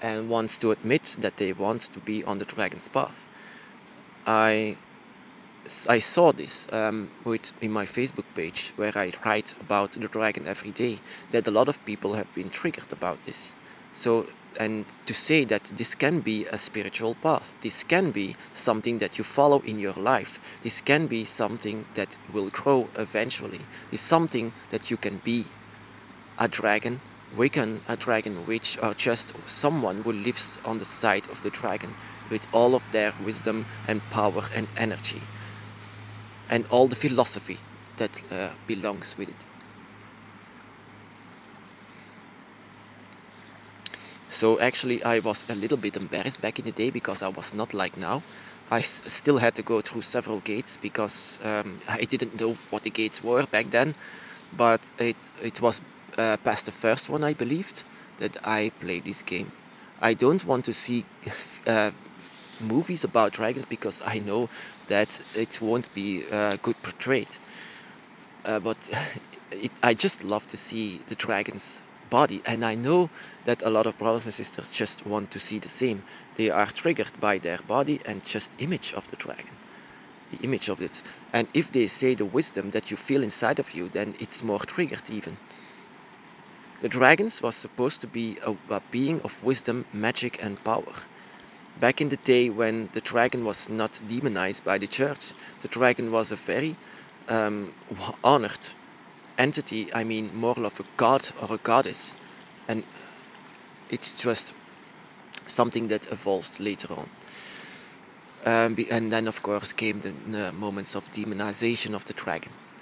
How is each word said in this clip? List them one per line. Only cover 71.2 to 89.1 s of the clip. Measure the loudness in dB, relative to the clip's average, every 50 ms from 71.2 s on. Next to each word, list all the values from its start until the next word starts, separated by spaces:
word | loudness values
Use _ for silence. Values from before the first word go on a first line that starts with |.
| -2 0 0 0 0 -2 -6 -8 -10 -12 -12 -14 -16 -20 -20 -20 -4 2
body, | 6 6 6 6 4 -2 -2
and | -2 -2 0 0
I | 0 0
know | 0 2 4 6 6 4 4 0 -8 -18 -18 -18 -4 0
that | 0 0 2 2
a | 4
lot | 4 4 4
of | 2 0
brothers | 0 2 2 2 2 0
and | -2 -4
sisters | -4 -4 -6 -6 -8 -10 -8
just | -4 -2 -2 -2 -2 -4 -4
want | -4 -4 -4 -4 -4
to | -6 -6
see | -4 -4 -4 -6
the | -6 -8
same. | -4 -2 0 0 0 -2 -8 -12 -18 -20 -20 -8 -2
They | 0 2 4
are | 4 4 2 2
triggered | 0 -2 0 0 0 0 -2 -4 -2 2
by | 4 4 4 4
their | 2 -2 -4 -4 -2
body | 0 2 2 2 2 0 -2 -4
and | -6 -8 -6 -6
just | -6 -6 -6 -6 -8 -8 -6
image | -4 -4 -4 -4 -4 -6 -8
of | -8 -10 -10
the | -10
dragon, | -10 -10 -10 -10 -12 -14 -16 -18 -20 -20 -20 -20 -20 -20 -20 -20 -20 -20 -20 -20 -20 -16 -14
the | -10 -6 -4
image | -2 -2 -2 -2 -4
of | -4 -4
it. | -6 -8 -8 -12 -14 -16 -18 -20 -8 -2 0
And | 0 0 2 2
if | 0 2 4
they | 4 4 4
say | 4 2 2 2 2 4
the | 2 0
wisdom | 2 2 0 0 0 -2 -6 -4 -2
that | -2 -4 -2 -4
you | -6
feel | -6 -2 0 2 2 2
inside | 0 0 2 2 2 2 2
of | -2 -4 -6
you, | -8 -6 -4
then | -4 -2 -4 -4 -6 -8
it's | -10 -10 -8 -6 -2
more | -2 -2 -2
triggered | -4 -4 -2 -2 -2 -2 -4 -8 -8 -8
even. | -8 -8 -8 -10 -12 -14 -16 -20 -20 -20 -20 -20 -20 -20 -20 -20 -20 -20 -20 -20 -20 -20 -20 -20 -20 -20 -20 -20 -20 -20 -20 -20 -8 -6
The | -4 -2
dragons | 4 8 10 10 10 8 6 2 -2 -2
was | -2 -2 -2
supposed | -4 -8 -8 -2 -2 0 0 0 -4
to | -8
be | -8 -6 -4 -4 -4 -6 -4 -4
a, | -4 -4 -4 -4 -4
a | -4 -4 -4 -4
being | -2 0 0 2